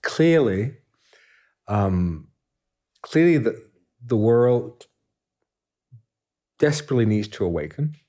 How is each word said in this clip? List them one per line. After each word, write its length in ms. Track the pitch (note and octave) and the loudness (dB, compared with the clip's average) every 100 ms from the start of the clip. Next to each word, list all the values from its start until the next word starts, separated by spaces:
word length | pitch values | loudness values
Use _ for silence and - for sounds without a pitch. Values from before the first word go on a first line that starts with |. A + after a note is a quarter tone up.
clearly, 720 | - - E3 E3 B2 F#2+ A#2+ - _ _ _ _ _ _ _ _ - | -10 0 2 4 2 -2 -6 -8 _ _ _ _ _ _ _ _ -6
um, 600 | G#2 G2 F#2 F2 D#2+ - _ _ _ _ _ _ _ | -2 0 0 -2 -6 -14 _ _ _ _ _ _ _
clearly 360 | - D#3 E3+ D#3 | -4 2 2 2
the, 240 | A2+ - _ _ _ _ A#2+ | 0 -6 _ _ _ _ -4
the 120 | A2+ | 0
world 680 | A2 A#2 B2 A#2+ A#2+ - - _ _ _ _ _ _ _ _ _ _ A#2+ _ _ _ _ _ _ | 2 4 4 2 -4 -16 -20 _ _ _ _ _ _ _ _ _ _ -20 _ _ _ _ _ _
desperately 460 | D3+ D3+ - B2+ A2 | 0 0 -2 0 2
needs 220 | G#2+ G#2 | 0 -4
to 160 | - F#2 | -6 -4
awaken. 500 | E2 D2+ - D3+ D3+ | -4 -8 -6 -6 -8